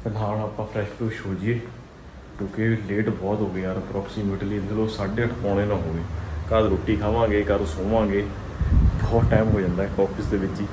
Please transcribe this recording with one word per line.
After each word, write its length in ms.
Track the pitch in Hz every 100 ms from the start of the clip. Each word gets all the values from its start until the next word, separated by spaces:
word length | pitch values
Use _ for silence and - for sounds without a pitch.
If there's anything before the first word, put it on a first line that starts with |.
ਫਿਲਹਾਲ 360 | - 107 104 107
ਆਪਾਂ 260 | 107 - 107
ਫਰੈਸ਼ 220 | 113 101
ਫਰੂਸ਼ 400 | - 113 - 101
ਹੋ 60 |
ਜਾਈਏ, 260 | 92 101 120 - - - - - - - -
ਕਿਉਂਕਿ 400 | 98 - 113 107 98
ਲੇਟ 220 | 101 110
ਬਹੁਤ 300 | 90 95 104
ਹੋ 60 | 101
ਗਏ 160 | 92
ਯਾਰ। 140 | 92 92
Approximately 760 | 90 101 95 - 101 98 98
ਦੇਖ 240 | 104 95
ਲਓ, 140 | 107 110
ਸਾਢੇ 360 | - 98 107
ਅੱਠ, 80 | 120
ਪੌਣੇ 340 | - 101 98 101
ਨੌ 100 | 98
ਹੋ 180 | 82
ਗਏ। 80 | 82 82 - - - -
ਘਰ 200 | 113 110
ਰੋਟੀ 260 | 95 - 110
ਖਾਵਾਂਗੇ, 480 | 104 113 113 104
ਘਰ 220 | 101 101 95
ਸੋਵਾਂਗੇ, 600 | - 95 113 107 98 104 - - - - - - -
ਬਹੁਤ 220 | - 117 117
ਟਾਈਮ 180 | 107 110
ਹੋ 120 | 104
ਜਾਂਦਾ 220 | 92 90
ਹੈ 60 | 98 -
ਆਫਿਸ 260 | 98 - 101
ਦੇ 120 | 104
ਵਿੱਚ 240 | 95 -
ਹੀ। 40 | 101